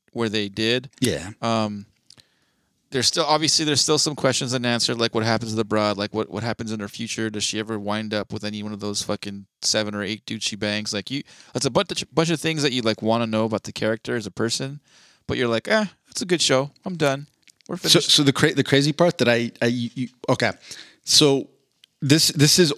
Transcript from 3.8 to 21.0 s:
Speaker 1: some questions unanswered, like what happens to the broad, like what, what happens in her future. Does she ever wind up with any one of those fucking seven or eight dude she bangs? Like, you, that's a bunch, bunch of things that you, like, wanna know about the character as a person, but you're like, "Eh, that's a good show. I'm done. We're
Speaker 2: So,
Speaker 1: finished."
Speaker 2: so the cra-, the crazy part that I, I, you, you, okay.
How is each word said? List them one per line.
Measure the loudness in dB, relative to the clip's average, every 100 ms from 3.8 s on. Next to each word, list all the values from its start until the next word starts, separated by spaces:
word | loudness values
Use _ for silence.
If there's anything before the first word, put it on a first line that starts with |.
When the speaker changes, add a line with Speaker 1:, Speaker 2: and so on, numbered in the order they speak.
| 2 2
Speaker 1:
some | 2 0
questions | 0 0 -2
unanswered, | -2 0 0 0 0
like | 0 0
what |
happens | 0 0 0
to | -4
the |
broad, | 0 2 2 0
like | -4
what, | -4 -4
what | -6
happens | -6 -6 -8
in | -8
her | -8
future. | -10 -8 -4 -4
Does | -4 -4
she | -4
ever | -4 -6
wind | -4 -4 -4
up | -6 -6
with | -8
any | -8 -8
one | -8
of | -8
those | -6 -6
fucking | -4 -6 -8 -14 -16 -8
seven | -2 -2 -2 -4
or |
eight | -6 -6 -8
dude | -8
she | -8 -4
bangs? | -4 -4 -4
Like, | -6 -6
you, | -8 -10 -20 -10
that's | -4 -2
a |
bunch, | 0 -2 -4 -6
bunch | -2 0
of | 0
things | -2 0
that | 0
you, | 0
like, | -2 0
wanna | 0 0 0
know | 0 0
about | -2
the | -6
character | -4 -2 -2 -4 -6
as | -6
a |
person, | -4 -2 -2 -6 -12 _ _ _ _ -6
but | -2
you're | 0
like, | 0 0
"Eh, | 0 0 -8 _
that's | -8
a | -2
good | 0
show. | 2 2 0 _
I'm | -10 -2
done. | -2 -2 -8 _ _ -20 -12
We're | -4
Speaker 2:
So, | 4
Speaker 1:
finished." | 4 4
Speaker 2:
so | 4
the | 4
cra-, | 4 2
the | 2
crazy | 2 4 4
part | 2 2 4
that | 2
I, | 2 0 0
I, | 0
you, | 0 -4
you, | -6 -8 _ -2
okay. | 0 0 -2 -12 -20 -20 _